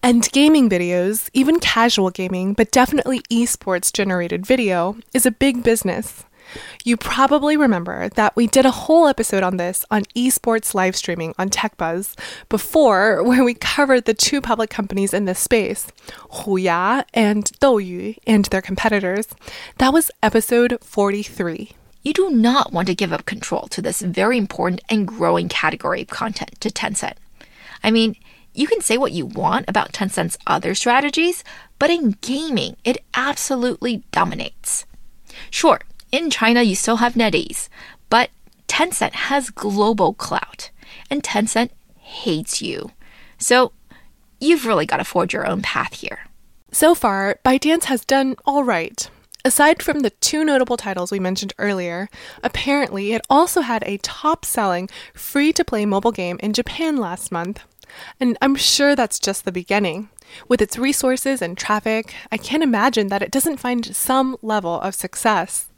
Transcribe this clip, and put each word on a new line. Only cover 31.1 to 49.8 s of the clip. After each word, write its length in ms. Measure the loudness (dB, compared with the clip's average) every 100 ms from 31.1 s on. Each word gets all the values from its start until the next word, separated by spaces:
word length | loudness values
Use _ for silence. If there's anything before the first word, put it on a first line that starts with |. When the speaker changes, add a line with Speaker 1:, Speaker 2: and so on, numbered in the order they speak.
| 0 0 -2 -10 -20 -20 -2
Speaker 2:
but 100 | 0
in 220 | 2 0 -2
gaming, 560 | -4 -6 -2 -4 -4 -6 -4
it 180 | -4 -4
absolutely 880 | -4 -4 -4 -4 -2 -2 -2 -4 -6 -4
dominates. 720 | -2 -2 -4 -10 -10 -8 -8 -8 -20 -20 -20 -20 -18 -10
Sure, 320 | 0 2 2 0 -18 -6
in 180 | -4 -2
China, 320 | 0 2 4
you 140 | 2 0
still 220 | -2 0
have 180 | 0 2
NetEase, 520 | 0 0 -4 -10 -12 -16 -20 -20 0
but 200 | 2 2 _ -20 _ -6
Tencent 460 | -2 -2 -2 -4
has 360 | -4 -2 -2 -2
global 640 | -8 -4 0 2 4 0
clout, 560 | 0 -6 -4 -6 -12 -20 -20 -20 -20 -8
and 120 | -6
Tencent 460 | -2 -2 0 0 -2 -6 _ _
hates 640 | -20 -8 -4 -4 -4 -6
you. 300 | -6 -10 -12 -16 -20 -20 -20 -8
So 360 | 2 4 4 -2 _ -20 -20 _ _ _
you've 260 | 2 2 2
really 200 | 0 0
gotta 180 | -2
forge 300 | -2 -2 -2
your 120 | -2 -2
own 140 | -4
path 340 | -2 -4 -4 -8
here. 240 | -14 -14 -18 -20 _ _ _
Speaker 1:
So 240 | 2 4 4
far, 440 | 2 0 -2 0
ByteDance 420 | 2 2 2 0 0
has 200 | -4 0
done 300 | 2 2 -2 -2
all 180 | 0
right. 460 | 0 -2 -4 -8 -12 _ _ -4
Aside 380 | -2 4 4 4